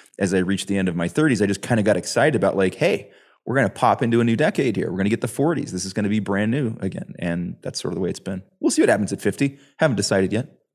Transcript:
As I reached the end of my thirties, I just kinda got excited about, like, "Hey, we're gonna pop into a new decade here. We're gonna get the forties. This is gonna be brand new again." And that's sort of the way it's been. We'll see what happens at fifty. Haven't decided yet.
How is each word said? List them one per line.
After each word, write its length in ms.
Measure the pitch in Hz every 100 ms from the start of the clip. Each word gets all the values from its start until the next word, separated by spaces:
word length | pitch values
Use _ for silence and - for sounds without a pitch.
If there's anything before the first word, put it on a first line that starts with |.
| - -
As 140 | 95
I 60 | 95
reached 280 | 90 98 -
the 100 | 101
end 120 | 92
of 80 | 85
my 100 | 85
thirties, 340 | - 156 107
I 40 | 101
just 160 | 98
kinda 200 | - 117
got 140 | 104 92
excited 400 | - - 151 117
about, 220 | 95 98
like, 180 | 92 -
"Hey, 340 | 170 - - - _ _ -
we're 100 | 131
gonna 140 | 117
pop 320 | - 120 -
into 180 | 117 117
a 60 | 117
new 100 | 113
decade 400 | 156 - 131 98
here. 160 | -
We're 60 | 92
gonna 100 | 101
get 140 | 113
the 80 | 120
forties. 420 | - 151 160 -
This 140 | 90 95
is 80 |
gonna 160 | 107 101
be 100 | 107
brand 320 | 98 98 110
new 240 | 135 120 117
again." 340 | 95 - - -
And 380 | 87 87 87 -
that's 180 | - -
sort 140 | 90
of 20 | 90
the 60 |
way 80 | 90
it's 100 | 87
been. 240 | 92 92 - -
We'll 120 | 285
see 100 | 302
what 80 | 127
happens 240 | 104 101
at 80 | -
fifty. 380 | 101 - 139 - _ -
Haven't 160 | 151 107
decided 380 | - 98 95
yet. 160 | 110 - _ _